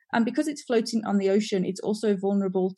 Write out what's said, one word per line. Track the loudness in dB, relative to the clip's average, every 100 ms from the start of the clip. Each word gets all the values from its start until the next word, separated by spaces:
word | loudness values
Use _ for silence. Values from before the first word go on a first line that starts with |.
| _
And | 0
because | 0 0 -2
it's | -4
floating | -2 0 0 -2 0
on | 2
the | 4
ocean, | 2 2 0 -2
it's | -2
also | -4 -2 0 0
vulnerable | 0 0 0 0 -2